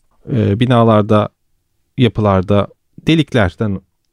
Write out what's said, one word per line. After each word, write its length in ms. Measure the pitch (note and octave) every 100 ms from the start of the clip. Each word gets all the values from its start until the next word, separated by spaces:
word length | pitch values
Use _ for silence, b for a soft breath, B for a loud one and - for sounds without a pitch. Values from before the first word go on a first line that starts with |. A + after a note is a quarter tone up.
| _ _ -
Ee, 240 | B2+ G#2 G2+
binalarda, 680 | B2+ A#2+ A2+ G#2+ G#2 G#2+ - _ _ _ _ _ _ -
yapılarda 720 | A#2 A2+ G#2 F#2+ G2 G2+ - _ _ - -
deliklerden 720 | E3 C#3+ B2+ G2 - A2 F#2+ _ _ _